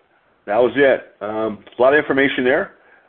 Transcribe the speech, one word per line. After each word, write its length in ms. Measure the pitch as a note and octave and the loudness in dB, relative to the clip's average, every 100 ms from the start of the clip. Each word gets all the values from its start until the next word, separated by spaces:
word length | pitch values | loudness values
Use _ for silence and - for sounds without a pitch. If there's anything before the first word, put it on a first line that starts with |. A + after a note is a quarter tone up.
| _ _ _ _ | _ _ _ _
that 140 | - G#2+ | -4 0
was 140 | B2 B2 | 0 2
it. 380 | C#3 A#2 - - | 2 2 -4 -14
Um, 420 | G#2 A2 A2 G#2 - - | -10 -6 -6 -8 -10 0
a 20 | |
lot 140 | B2+ | 2
of 40 | D3 | 2
information 460 | C#3+ C3+ C#3 C3+ | 0 0 0 0
there. 300 | B2+ D#3 G3 _ _ _ | -2 -2 -4 _ _ _